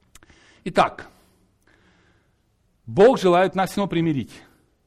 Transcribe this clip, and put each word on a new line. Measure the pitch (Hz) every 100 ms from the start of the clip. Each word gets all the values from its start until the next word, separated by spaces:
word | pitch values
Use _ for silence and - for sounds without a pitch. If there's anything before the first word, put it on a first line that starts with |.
| _ - _ _ _ _ 185
Итак, | 190 139 - - _ _ _ _ _ _ _ _ _ _ _ _ _ _ _ _ _ -
Бог | 120 233 214
желает | 180 175 190 190
нас | 180
всё | -
равно | 196
примирить. | 170 165 139 104 - - _ _ _